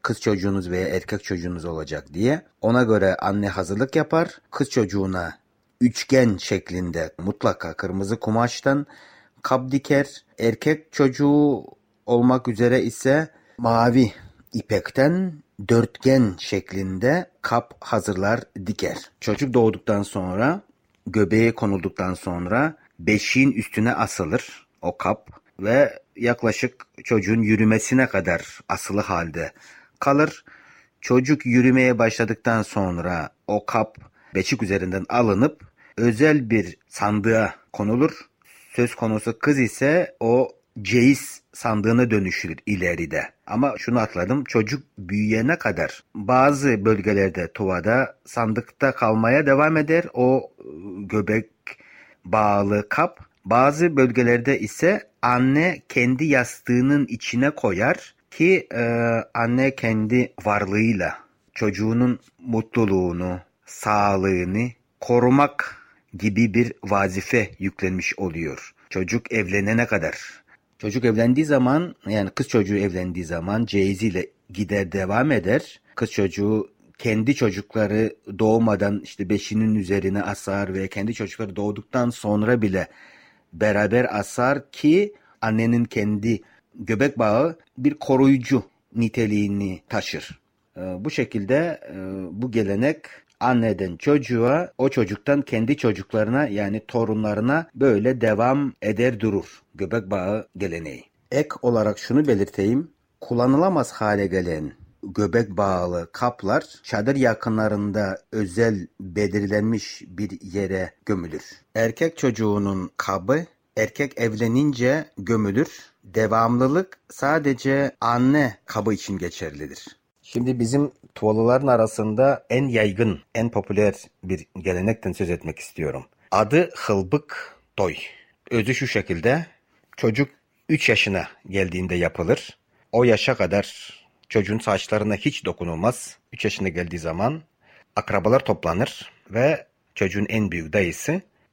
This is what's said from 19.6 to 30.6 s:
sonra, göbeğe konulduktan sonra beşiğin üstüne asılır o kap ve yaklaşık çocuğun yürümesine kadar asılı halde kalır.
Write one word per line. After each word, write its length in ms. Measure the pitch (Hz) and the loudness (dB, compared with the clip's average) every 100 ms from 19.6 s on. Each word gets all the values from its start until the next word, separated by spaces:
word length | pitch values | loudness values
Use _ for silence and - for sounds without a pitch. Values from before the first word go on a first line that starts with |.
| 113 104 - 101 | 4 2 -2 -2
sonra, 580 | 101 101 92 92 127 190 - _ _ _ - | -2 -6 -4 0 0 -2 -8 _ _ _ -4
göbeğe 480 | 107 95 110 113 - | 0 2 4 4 2
konulduktan 580 | 107 98 90 - 92 | -2 -2 -4 -4 -4
sonra 600 | 90 - 87 90 113 151 156 _ - | -4 -6 -6 -2 0 0 -4 _ -6
beşiğin 520 | 85 107 - 131 135 | 0 0 2 2 2
üstüne 420 | 117 - - 113 | 2 -4 0 0
asılır 760 | 87 110 - 76 101 - - _ _ | 0 -2 -4 -2 -4 -4 -16 _ _
o 160 | 87 - | -8 -4
kap 320 | 90 107 - - _ - | -2 -4 -8 -20 _ -6
ve 400 | 98 127 147 - - - | 2 4 4 0 -16 -4
yaklaşık 720 | 120 117 113 - 123 - - - | -2 0 0 0 -4 -6 -20 -18
çocuğun 380 | - 113 95 113 | 0 0 2 2
yürümesine 640 | 107 107 107 110 - 127 123 | 4 4 4 4 2 2 2
kadar 520 | 98 90 85 - - - | 0 0 -2 -4 -16 -8
asılı 320 | 92 - 98 | -8 -4 -4
halde 500 | 101 87 85 76 76 - - - _ _ | -2 -4 -4 -6 -10 -12 -20 -20 _ _
kalır. 460 | 143 143 156 - - - | 0 2 2 -2 -20 -20